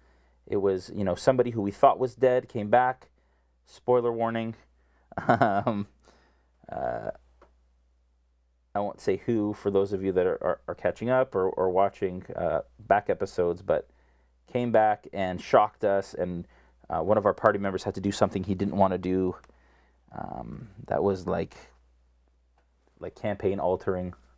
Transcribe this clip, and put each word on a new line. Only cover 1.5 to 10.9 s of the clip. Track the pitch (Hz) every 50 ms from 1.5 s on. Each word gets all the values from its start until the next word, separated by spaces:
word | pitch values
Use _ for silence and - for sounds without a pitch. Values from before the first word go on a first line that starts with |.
who | 117 117
we | 98 101
thought | 98 - - 135 101 87
was | 127 127 -
dead | - 127 127 123 127 123 -
came | - 117 104 104
back. | 110 123 127 127 131 - - - _ _ _ _ _ _ _ _ _ _ _
Spoiler | _ - - _ - 123 123 117 120
warning. | 117 113 113 113 113 113 113 113 113 -
<laughs> | _ _ _ _ _ _ _ _ _ _ - - - -
Um, | - - 127 110 98 101 98 123 113 101 101 - _ _ _ _ _ _ _ _ _ _ _ _ _ _ _ -
uh, | - - 65 62 60 58 53 52 - - _ _ _ _ _ _ _ _ _ _ _ _ _ _ _ _ _ _ _ _ _ _ _ _ _ _ _ _ _ _ -
I | 101
won't | 101 101 - -
say | - - 95 95 -
who | - 117 110 104 104 104
for | - - 104
those | 98 98 98 98 104
of | 92 95
you | 95
that | 90 92 90
are, | 92 82 - -
are, | 80 - - _ -
are | 87
catching | - - 90